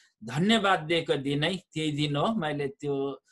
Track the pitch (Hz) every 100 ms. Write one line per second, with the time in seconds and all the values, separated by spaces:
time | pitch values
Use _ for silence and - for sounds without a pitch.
0 | _ _ 110 131 196 226 196 180 156 170
1 | 156 147 135 143 156 190 - 156 156 147
2 | 147 143 180 220 156 147 139 - 143 139
3 | 139 135 _